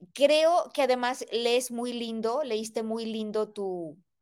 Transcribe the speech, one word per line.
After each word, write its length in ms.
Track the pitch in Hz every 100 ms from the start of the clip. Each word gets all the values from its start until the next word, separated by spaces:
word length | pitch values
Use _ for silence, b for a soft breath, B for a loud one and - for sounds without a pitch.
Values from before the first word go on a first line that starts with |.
| 180
Creo 560 | - 285 302 320 349 247
que 80 | -
además 460 | 262 247 247 247 -
lees 400 | 226 233 240 254
muy 220 | 233 247
lindo, 500 | 240 233 226 226 262
leíste 400 | 277 220 220 233
muy 220 | 220 226
lindo 460 | 226 220 214 214 214
tu, 480 | 208 196 180 160 151 _ _